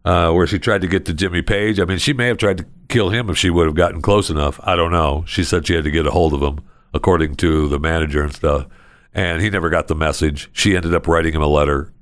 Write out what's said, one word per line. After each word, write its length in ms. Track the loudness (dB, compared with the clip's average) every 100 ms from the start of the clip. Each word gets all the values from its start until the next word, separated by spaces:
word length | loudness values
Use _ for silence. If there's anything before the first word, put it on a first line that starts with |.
uh, 280 | 0 2 4
where 160 | 2 2
she 100 | 0
tried 240 | 0 0
to 60 | 0
get 180 | -2 -2
to 80 |
Jimmy 300 | -2 -2 -2
Page. 360 | -2 0 0 0
I 60 | 0
mean, 140 | 0
she 140 | -2
may 120 | 0 0
have 140 | 0
tried 180 | 0 0
to 80 | -6 -16 -2
kill 200 | 0 2
him 180 | 0 -2
if 80 | 0
she 140 | 2
would 160 | 2 2
have 80 | 2
gotten 260 | 0 0
close 300 | 2 2 2
enough. 280 | 0 -2 -2
I 120 | -2 0
don't 160 | 2
know. 320 | 2 2 0 -4
She 160 | -4
said 240 | 0 0 0
she 80 | -2
had 80 |
to 80 | 0
get 160 | 0 0
a 40 |
hold 220 | 2 2
of 80 | 2
him, 200 | -2 -4 -12 -20 _ -2
according 400 | 0 2 0 0
to 340 | 2 2 2
the 80 | 0
manager 460 | 0 -2 -2 -2
and 100 | -4
stuff. 320 | -2 -2 -2 -4 -14 -20 _ _
And 300 | -6 -4 -2
he 80 | -2
never 180 | -2 0
got 180 | -2 -2
the 80 | -2
message. 540 | -2 0 -2 -4 -8
She 240 | -4 0 0
ended 200 | 0 -2
up 120 | 2
writing 280 | 0 0 0
him 80 |
a 40 | 2
letter. 460 | 2 2 0 -4 -10